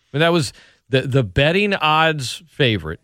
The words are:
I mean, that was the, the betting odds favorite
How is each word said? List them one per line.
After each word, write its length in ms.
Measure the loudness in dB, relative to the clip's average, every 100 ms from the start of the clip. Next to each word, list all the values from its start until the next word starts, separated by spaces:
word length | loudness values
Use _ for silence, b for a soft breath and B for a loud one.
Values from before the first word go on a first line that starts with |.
| _
I 60 | 0
mean, 20 |
that 140 | 2
was 180 | 2 -2 b b b _
the, 140 | -2
the 200 | 0 0
betting 500 | 0 0 2 2 0
odds 680 | -2 0 2 2 0 -6 -12 -12
favorite 540 | -2 0 0 -4 -12